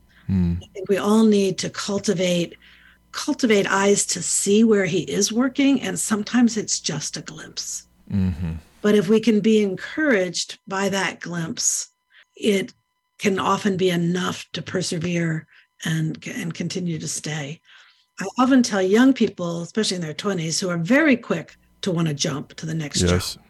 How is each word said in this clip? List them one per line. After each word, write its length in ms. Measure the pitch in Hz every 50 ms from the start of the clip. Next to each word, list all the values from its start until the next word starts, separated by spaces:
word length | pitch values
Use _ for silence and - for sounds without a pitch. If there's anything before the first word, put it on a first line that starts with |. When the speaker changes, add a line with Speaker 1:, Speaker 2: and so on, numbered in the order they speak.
| _ _ _ _ _
Speaker 1:
Hmm. 300 | - 98 92 90 85 85 87 -
Speaker 2:
I 20 | - -
think 160 | 202 190 190
we 80 | 202 180
all 260 | - 208 214 220 226
need 360 | 220 208 202 196 190 170 -
to 100 | - 170
cultivate, 880 | - - - - 202 202 196 214 190 170 185 180 180 175 170 170 - - _ - - _ _ _ _ _ _ _
cultivate 560 | - - - - 285 - - 220 220 202 180 175
eyes 360 | - 196 196 202 202 202 - -
to 160 | - 185 160
see 400 | - - - - 196 202 214 226
where 220 | 226 214 202 190
he 160 | 170 185 180
is 300 | 143 - 175 185 202 -
working, 480 | 214 233 262 269 262 - 277 269 277 -
and 180 | - 185 180 170
sometimes 580 | - - 220 202 214 - - 247 247 220 226 214
it's 220 | 190 - - -
just 360 | - - 160 156 - - -
a 60 | 160
glimpse. 640 | - - 160 156 - - - - - - - - - _ _ _ _ -
Speaker 1:
Mm-hmm. 420 | - 98 92 92 82 76 92 82 80 82 - _ _ _
Speaker 2:
But 140 | - 208 214
if 120 | 208 190 180
we 120 | 220 220
can 200 | 220 233 220 208
be 220 | 175 220 220 214
encouraged 960 | 208 196 185 180 - - - 302 311 294 240 190 185 180 165 - - - - - _ -
by 220 | 196 190 196 196
that 300 | 190 196 185 165 160 -
glimpse, 680 | - 165 175 170 165 165 165 - - - - - - - _ _ _ _ _ - - _ _
it 380 | - - 226 202 190 185 - - _ _ _ _ _ _ _ _ -
can 180 | - 214 190 185
often 400 | - 185 196 190 - 208 190 170
be 140 | 185 185
enough 560 | 170 175 170 170 175 180 185 185 - - - _ -
to 100 | 175 160
persevere 840 | - - 190 165 - 185 170 156 180 175 170 170 165 160 160 - _ _ _ _ _ _ - -
and, 320 | 175 160 160 160 156 156 - - -
and 280 | - 247 185 165 156
continue 420 | - 180 165 - 190 180 170 160 151
to 100 | 160 151
stay. 540 | - - - 156 151 156 143 139 160 - _ _ - - - _ _ _ _ _ _ -
I 60 | 185 196 - -
often 240 | 254 247 277 254 240
tell 180 | - - 196
young 320 | 190 185 202 233 254 269 262
people, 480 | - 226 190 - - 175 170 170 170
especially 340 | 170 - - 220 214 - 190 180
in 40 |
their 120 | 170 151 151
twenties, 440 | - - 208 196 185 160 165 156 -
who 100 | 202 180
are 80 | 175 170
very 380 | 165 165 240 285 330 302 247
quick 400 | 233 - - 196 165 151 - - _ _ _ _ _
to 100 | - -
wanna 240 | - 165 165 160 143
jump 400 | 139 - 170 135 143 - - -
to 100 | - -
the 80 | 160 160
next 280 | 160 151 143 - -
Speaker 1:
Yes. 340 | 90 87 90 90 - - -
Speaker 2:
job, 80 | - _